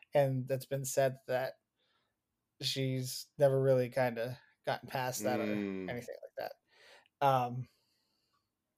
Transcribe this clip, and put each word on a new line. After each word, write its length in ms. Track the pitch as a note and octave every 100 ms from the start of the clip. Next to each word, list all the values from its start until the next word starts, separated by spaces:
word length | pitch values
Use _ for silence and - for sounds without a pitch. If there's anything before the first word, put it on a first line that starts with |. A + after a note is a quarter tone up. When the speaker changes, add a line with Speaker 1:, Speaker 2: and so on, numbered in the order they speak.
| _ D3
Speaker 1:
and 300 | C3+ C3 B2
it's 140 | C3 -
been 180 | C#3 C3
said 300 | - C3+ B2+ -
that 260 | B2+ C3 - _ _ _ _ _ _ _ _ _ -
she's 640 | C3+ C3+ C3 C3 B2+ - - -
never 200 | C#3 C3+
really 300 | C3+ C3 B2
kinda 480 | C3 B2+ A#2 A#2+ B2+ _ _ -
gotten 200 | A#2+ -
past 360 | C3+ B2+ B2
that 160 | G#2 A#2+
or 40 | G#2+
Speaker 2:
Mm. 440 | G#2+ G2+ F#2+ F#2
Speaker 1:
anything 260 | B2 - -
like 280 | - - - - _ _ - - _ -
that. 60 | C#3
Um, 420 | C3 B2 B2+ B2 _ _ _ _ _ _ _ _ _ _